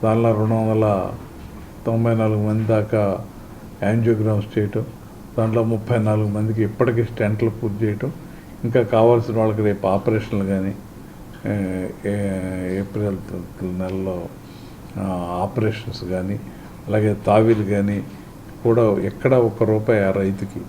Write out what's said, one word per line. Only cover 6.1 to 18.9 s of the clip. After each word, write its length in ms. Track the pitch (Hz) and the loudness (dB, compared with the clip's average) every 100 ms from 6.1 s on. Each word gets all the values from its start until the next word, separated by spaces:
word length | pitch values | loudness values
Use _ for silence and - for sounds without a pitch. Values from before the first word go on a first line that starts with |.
| 107 107 | 2 2
మందికి 340 | 104 107 110 | 0 0 0
ఇప్పటికీ 420 | 101 - 120 113 | 0 2 2 2
స్టెంట్లు 460 | 113 - 107 107 117 | 0 0 0 2 0
పూర్తి 360 | 104 113 101 110 | 0 -4 -2 -2
చేయటం, 260 | 101 131 - - - - - | -2 -4 -6 -14 -16 -18 -6
ఇంకా 180 | 120 123 | 0 2
కావాల్సిన 540 | 110 113 113 120 117 113 | 4 6 8 6 4 2
వాళ్ళకి 260 | 110 107 | 2 2
రేపు 240 | 104 101 98 | 2 2 2
ఆపరేషన్లు 580 | 98 107 110 104 104 | 2 2 0 0 -2
కానీ, 300 | 98 98 95 - - - - - - - 107 | 0 0 -2 -6 -12 -18 -18 -16 -16 -8 -4
ఏ-, 640 | 104 95 92 90 - 101 | -2 -2 -4 -6 -6 -4
ఏ-, 680 | 101 101 95 92 92 90 92 | -2 -2 -2 -4 -4 -2 -2
ఏప్రిల్ 360 | 101 110 104 95 - 92 87 - | -4 -2 -2 -2 -6 -10 -10 -8
నెలలో, 600 | 92 90 92 95 95 90 85 - - - - - - - | -6 -4 -4 -4 -4 -4 -8 -12 -18 -18 -18 -18 -14 -6
ఆ, 400 | 98 90 87 90 | -4 -4 -4 -2
ఆపరేషన్స్ 640 | 101 - 107 110 - - | -2 0 -2 -2 -8 -10
కానీ, 360 | 87 92 92 104 - - - - - | -6 -4 -4 -6 -8 -16 -16 -16 -2
అలాగే 280 | 107 107 101 - | 2 2 0 4
తావీలు 380 | 107 113 107 | 6 6 4
కానీ 400 | 98 101 101 101 98 - - - - - | 2 2 2 -2 -6 -12 -18 -18 -18 -2
కూడా 180 | 120 113 | 2 4
ఎక్కడ 520 | 113 | 4